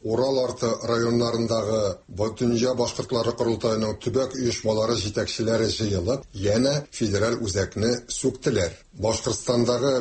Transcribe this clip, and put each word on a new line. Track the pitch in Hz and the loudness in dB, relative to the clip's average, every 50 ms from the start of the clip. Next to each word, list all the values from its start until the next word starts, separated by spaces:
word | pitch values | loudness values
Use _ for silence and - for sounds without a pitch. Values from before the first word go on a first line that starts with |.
| - | -4
Урал | 107 113 120 127 135 135 131 127 | -2 0 2 2 2 2 2 0
арты | 120 - - 123 117 110 - - | -2 -2 -2 -2 -2 -2 -2 -2
районнарындагы | 113 117 117 117 117 120 120 120 117 113 113 117 113 117 113 104 104 110 110 104 98 90 - - | -2 0 2 2 2 2 2 2 2 0 0 0 0 0 0 0 0 0 0 0 0 -2 -4 -10
Бөтенҗа | - 95 92 107 110 - - 127 120 120 113 120 127 127 117 | -14 -4 -2 -2 -2 0 0 0 2 2 4 2 2 2 2
башкортлары | 120 110 - - - - 131 117 113 117 113 | 0 -2 -2 -6 -6 -2 -2 0 0 0 0
корылтаеның | - 120 113 113 101 - 117 110 110 110 107 98 - | 0 0 0 0 0 0 0 0 2 0 -2 -4 -4
төбәк | - 123 104 131 131 127 - 135 | -4 -2 0 0 0 0 -2 -2
оешмалары | 127 120 117 - - 110 110 107 110 113 120 | -2 -2 -2 -2 0 0 0 2 2 0 0
җитәкчеләре | 107 95 104 - 117 104 - - - 113 110 113 110 117 | 0 -2 -2 -2 -2 -4 -4 -4 -4 0 0 2 2 2
җыелып, | 104 90 - 113 104 101 90 87 107 135 139 - - - | 0 0 -2 -2 0 0 0 0 0 -2 -2 -4 -10 -10
янә | 101 95 98 104 117 127 139 143 147 143 - - | -4 0 2 2 4 4 2 2 0 -4 -6 -6
федераль | - 120 104 101 98 107 117 113 - 113 | -4 -2 0 0 2 0 0 0 -2 -2
үзәкне | 101 90 101 95 - - 101 107 117 123 120 - | -2 0 -2 -2 -2 -2 0 0 0 0 -2 -4
сүктеләр. | - - - - 131 123 - - 151 120 - 90 82 - - - - - | -8 -8 -2 -2 -2 -2 0 -2 0 2 2 0 -2 -4 -10 -20 -20 -10
Башкортстандагы | - 98 110 110 104 - 120 107 - - - 123 120 120 117 123 113 127 143 131 127 | -4 -2 0 0 0 -2 -4 -4 -4 -2 0 2 2 4 4 2 2 2 2 2 2